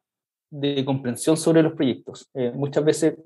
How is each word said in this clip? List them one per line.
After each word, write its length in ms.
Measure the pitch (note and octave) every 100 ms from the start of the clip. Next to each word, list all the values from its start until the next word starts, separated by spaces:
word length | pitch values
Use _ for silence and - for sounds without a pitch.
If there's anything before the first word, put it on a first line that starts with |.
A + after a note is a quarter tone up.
| _ _ _ _ _
de 360 | D3 C#3+ C#3+ C3
comprensión 500 | C3+ B2 A#2 - D#3+
sobre 260 | F3 E3
los 120 | D#3+
proyectos. 560 | - C3 - - - -
Eh, 200 | C#3 A#2+ C3+
muchas 300 | C#3 D#3 D3+
veces 320 | D3+ D#3+ -